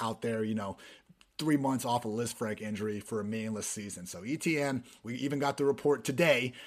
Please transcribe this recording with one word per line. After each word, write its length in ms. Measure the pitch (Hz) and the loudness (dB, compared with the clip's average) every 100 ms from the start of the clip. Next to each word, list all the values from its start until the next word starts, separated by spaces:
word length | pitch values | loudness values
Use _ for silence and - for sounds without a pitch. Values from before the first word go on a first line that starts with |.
out 200 | 113 110 | -4 -2
there, 240 | 117 113 | -2 0
you 100 | 110 | 0
know, 220 | 110 98 - - - _ - _ - | 0 -2 -6 -14 -20 _ -20 _ -4
three 180 | 156 147 | 2 4
months 280 | 135 127 | 4 2
off 200 | 123 120 | 2 0
a 40 | 117 | 0
Lisfranc 540 | 110 117 - 110 107 | -2 -2 -2 -4 -4
injury 360 | 107 104 107 104 | -4 -4 -2 -4
for 220 | - 113 | -4 -4
a 40 | |
meaningless 420 | 104 110 110 107 - | -2 -4 -4 -4 -6
season. 400 | 110 101 92 90 | -6 -8 -10 -12
So 180 | 87 | -10
E 120 | 92 269 | -6 -2
T 220 | 175 156 | 0 2
N, 260 | 143 131 - - | 0 -2 -6 -14
we 140 | 113 123 | -8 -4
even 220 | 135 143 | -2 0
got 180 | 139 139 | 0 2
the 80 | |
report 400 | 139 135 147 139 | 2 4 4 2
today 500 | - 131 170 127 123 - | 2 4 6 6 4 -6